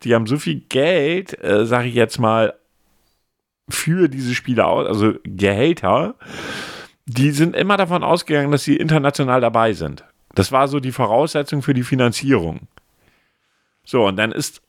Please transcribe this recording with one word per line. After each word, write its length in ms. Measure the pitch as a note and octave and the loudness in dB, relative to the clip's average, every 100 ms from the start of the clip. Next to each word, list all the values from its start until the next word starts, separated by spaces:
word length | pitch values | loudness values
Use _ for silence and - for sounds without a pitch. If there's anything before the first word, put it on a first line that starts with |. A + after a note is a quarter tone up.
Die 100 | A#2 A#2 | 0 2
haben 120 | A2 | 2
so 100 | D3 | -2
viel 240 | E3 D3 - | -2 -6 -4
Geld, 720 | F3 E3+ F3+ C#3+ F3+ F#3+ - | 0 2 2 0 -2 -6 -8
äh, 220 | - G#2 A2+ | 0 2 2
sag 200 | A#2+ B2 | 0 0
ich 80 | |
jetzt 260 | A#2 A2+ - | 0 0 2
mal, 340 | A2 A2+ A2 - _ _ _ _ _ _ _ _ _ _ - | 2 2 2 -2 _ _ _ _ _ _ _ _ _ _ -10
für 380 | - D#3 F3+ D#3 | -6 -2 2 2
diese 260 | C3+ B2 | 0 -4
Spieler 340 | B2 - A2+ E2+ | -4 0 2 2
aus, 200 | - - | 0 -2
also 260 | G#2+ G#2+ - | 0 0 0
Gehälter, 920 | - F#2+ G2 G2 D#3 E3+ F#2 A#2+ G3 - - - - - - - - _ - | -8 -2 0 2 0 0 0 0 0 -8 -16 -16 -12 -12 -14 -16 -20 _ -6
die 260 | A#2+ C#3+ | 0 0
sind 240 | C#3+ E3+ - | 2 0 0
immer 200 | F#3+ G3 | 0 0
davon 240 | F3 F3 | 0 -2
ausgegangen, 460 | - E3+ - D3 C#3+ | 0 -2 0 0 0
dass 120 | D3 | 0
sie 140 | - - | 0 0
international 640 | D#3 D#3 C#3 - C3 B2+ | 2 2 2 0 0 2
dabei 320 | A#2 A2+ A2+ | 2 2 2
sind. 300 | E2+ D2+ C#2 - _ _ - | 0 -6 -10 -18 _ _ -2
Das 160 | F#2+ | 0
war 140 | C3 C#3 | 2 0
so 100 | C#3+ | -2
die 140 | C3 | -4
Voraussetzung 680 | B2 G#2+ A#2 E3+ D3+ C#3 D3 | -2 2 2 2 -2 -4 -4
für 120 | C#3 | 0
die 100 | B2+ | 0
Finanzierung. 800 | A#2+ C3 A#2+ - C#3 A#2 E2 - - _ _ _ _ _ _ _ _ _ _ _ | 0 2 2 0 2 2 0 -8 -14 _ _ _ _ _ _ _ _ _ _ _
So, 220 | - B2+ G2 | -4 2 2
und 80 | F#2+ | 2
dann 160 | A2 | -2
ist, 300 | - - - | -4 -8 -12